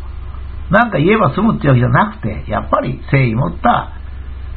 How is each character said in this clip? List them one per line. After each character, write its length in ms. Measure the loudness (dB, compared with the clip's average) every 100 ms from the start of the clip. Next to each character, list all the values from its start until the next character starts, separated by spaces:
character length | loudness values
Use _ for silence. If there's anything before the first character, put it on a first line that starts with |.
| -10 -10 -10 -10 -10 -8 2
な 180 | 2 4
ん 20 |
か 80 | 2
言 160 | 4
え 40 | 4
ば 160 | 2
済 80 | 2
む 160 | 2 2
っ 20 |
て 80 | 4
わ 60 |
け 60 | 4
じ 40 |
ゃ 40 | 6
な 280 | 4 2 -2
く 60 |
て、 220 | -6 -6 -4
や 120 | -4
っ 100 | -4
ぱ 100 | -6
り 160 | -6 -6
誠 200 | 0 2
意 160 | 2
持 140 | 0 -2
っ 100 | 0
た、 320 | 0 0 -2 -10 -12 -10 -10 -10 -10